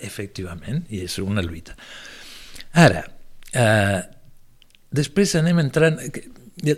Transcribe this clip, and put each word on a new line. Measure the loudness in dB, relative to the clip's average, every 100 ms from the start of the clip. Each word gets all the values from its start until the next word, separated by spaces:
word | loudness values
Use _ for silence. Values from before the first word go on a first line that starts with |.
efectivament, | -10 -10 -10 -10 -10 -10 -6 -6 -6
i | -8
és | -6 -4
una | -2 0
lluita. | -2 -6 -12 -18 -18 -18 -18 -18 -18 -18 -16 -16 0
Ara, | 6 8 6 -4 -14 -18 -18 -4
eh, | 2 4 6 4 0 -4 -16 -20 -20 -20 -20 -20 _ _
després | -2 0 2 2
anem | 2 4 4
entrant, | 2 4 2 2 -6
que | -12 -14 -20 -20 -4 -2